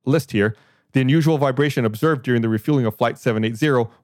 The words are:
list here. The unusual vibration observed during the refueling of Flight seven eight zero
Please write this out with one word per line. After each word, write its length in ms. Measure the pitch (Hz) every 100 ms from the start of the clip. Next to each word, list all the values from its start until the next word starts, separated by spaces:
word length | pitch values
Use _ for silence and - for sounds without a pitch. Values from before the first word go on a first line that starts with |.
list 260 | - 156 -
here. 220 | 107 104 - _ _ _
The 80 | 131
unusual 380 | 131 160 156 151
vibration 460 | 139 123 147 135
observed 380 | 113 110 156 147
during 200 | 120 120
the 60 | 113
refueling 380 | 110 - 143 117
of 100 | -
Flight 220 | 117 -
seven 260 | 131 110
eight 120 | 110 113
zero 340 | 151 131 110 -